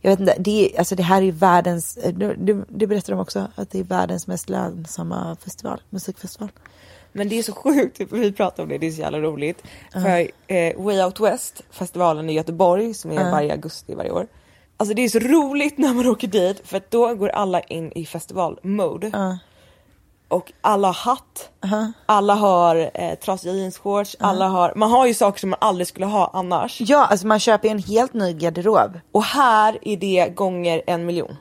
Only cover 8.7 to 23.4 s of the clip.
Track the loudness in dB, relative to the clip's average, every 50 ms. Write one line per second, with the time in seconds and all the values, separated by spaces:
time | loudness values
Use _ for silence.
8.7 | -6 -4 -4 -6 -6 -6 -6 -6 -4 -2 -4 -4 -4 -4 -4 -6 -6 -8 _ -20
9.7 | -20 -20 -20 -10 -6 -2 0 2 2 2 0 -2 -6 _ _ -2 0 0 0 0
10.7 | -2 -4 -4 -2 0 2 0 0 0 0 0 0 2 0 -6 -12 -14 -18 -20 _
11.7 | -10 -10 -10 -8 -2 0 2 2 2 0 -2 -2 -2 -2 -2 -4 0 2 4 4
12.7 | 4 2 0 -4 -6 -8 -10 -6 -2 -2 0 2 2 0 0 0 -2 -4 -6 -10
13.7 | -14 -14 -14 -12 -10 -6 -6 -4 -2 -4 -4 -6 _ -20 _ _ _ _ _ _
14.7 | _ _ -4 -2 0 0 0 2 2 0 2 4 4 4 4 2 0 0 0 0
15.7 | 0 2 2 2 2 2 2 2 2 0 -2 -2 0 2 2 2 0 -4 -10 -8
16.7 | -8 -8 -6 _ 2 2 2 2 2 -2 -4 -2 0 -2 -2 0 0 -2 -2 _
17.7 | -10 -10 -10 -8 -10 -10 -10 -10 -10 -12 -12 -10 -4 -4 -4 -4 -4 -8 -6 -4
18.7 | -2 0 -2 -2 -2 -6 -8 -6 -4 -2 -2 -2 -4 -6 _ _ _ _ _ _
19.7 | _ _ _ _ _ _ _ _ _ _ _ _ -4 -4 -4 -6 -20 _ 0 2
20.7 | 2 4 2 0 0 -2 -2 -2 -2 -2 -4 _ _ -18 -18 -18 _ _ -4 -2
21.7 | -2 -2 -2 -4 -8 _ _ 2 2 4 4 4 2 4 4 4 6 6 6 6
22.7 | 4 4 0 -2 -4 -6 -6 -6 -6 -6 -4 -6 -6 -4